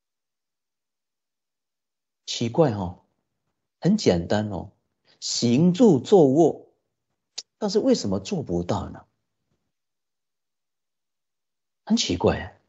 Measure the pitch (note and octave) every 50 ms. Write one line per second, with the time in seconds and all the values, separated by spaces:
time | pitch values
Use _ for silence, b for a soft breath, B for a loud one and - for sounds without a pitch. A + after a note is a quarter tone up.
0 | _ _ _ _ _ _ _ _ _ _ _ _ _ _ _ _ _ _ _ _
1 | _ _ _ _ _ _ _ _ _ _ _ _ _ _ _ _ _ _ _ _
2 | _ _ _ _ _ - - - A#2+ A2+ A#2 E3+ D#3+ C3+ G#2 G#2 F#2 F2 F2+ -
3 | _ _ _ _ _ _ _ _ _ _ _ _ _ _ _ _ - E3 G#3+ G#3
4 | - - - E2+ E2+ - A2 G#2 G#2+ G#2+ F#2+ E2 - G#2 - _ _ _ _ _
5 | _ _ _ _ - - - - A#2+ A#2+ A#2+ C#3+ E3+ F3+ F3 F3+ B3+ G#3+ D3+ A#2+
6 | - - G#3+ F#3 D3+ C3 C3 D#3+ E3+ C3+ - - - _ _ _ _ _ _ _
7 | _ _ _ _ _ _ _ - - _ _ _ A3 G3+ G3+ G#3 - C4+ A#3 -
8 | - G2+ F#2+ G2 F#2+ - G#3 D#3+ G#2 - F2 F2 F2 - G#2+ F2+ D#2+ E2 - -
9 | - _ _ _ _ _ _ _ _ _ _ _ _ _ _ _ _ _ _ _
10 | _ _ _ _ _ _ _ _ _ _ _ _ _ _ _ _ _ _ _ _
11 | _ _ _ _ _ _ _ _ _ _ _ _ _ _ _ _ _ - A3 A3+
12 | - - F2 F2+ - F3+ - - E2+ - - _ _